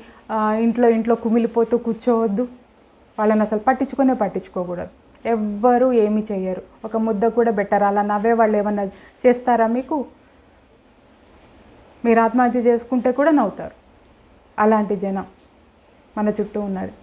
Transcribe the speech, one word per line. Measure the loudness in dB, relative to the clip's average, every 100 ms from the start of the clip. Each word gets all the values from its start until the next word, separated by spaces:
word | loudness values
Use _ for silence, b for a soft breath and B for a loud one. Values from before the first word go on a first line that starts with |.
| B B -8
ఆ, | -4 -2
ఇంట్లో, | 0 0 2 4
ఇంట్లో | 2 0
కుమిలిపోతూ | 0 0 0 0 0 0 0
కూర్చోవద్దు. | -2 -4 0 0 0 -2 -4 -10 _ _ _ _ _ -4
వాళ్ళని | 0 2
అసలు | 0 0
పట్టించుకునే | 0 0 -2 0 0
పట్టించుకోకూడదు. | 0 -2 -6 -8 -8 -8 -8 -12 -16 _ -10 -4
ఎవ్వరూ | -2 -2 0 2 4 2
ఏమీ | 2 2 0 -4
చెయ్యరు, | -6 -6 -6 -10 -16
ఒక | -8 -4
ముద్ద | -2 0 0
కూడా | 2 0
బెటర్. | 0 0 0
అలా | 0 0
నవ్వే | -2 0 0
వాళ్ళు | 2 2 2
ఏమన్నా | -2 -4 -6 B B _ 2
చేస్తారా | 2 2 2 2
మీకు? | -2 -4 -6 -6 -12 _ _ _ _ _ _ _ _ _ _ _ -20 _ -20 -20 -20 -20 -4
మీరు | 2 4
ఆత్మహత్య | 4 2 2 2
చేసుకుంటే | 2 0 0 -2 0
కూడా | 2 2
నవ్వుతారు. | 2 2 -4 -12 -16 _ _ _ _ _ _ _ 0
అలాంటి | 2 2 0 -4
జనం | -4 -6 -8 -16 _ _ _ _ _ _ _ -4
మన | -2
చుట్టూ | -2 -4 -6
ఉన్నది. | -6 -6 -10 -14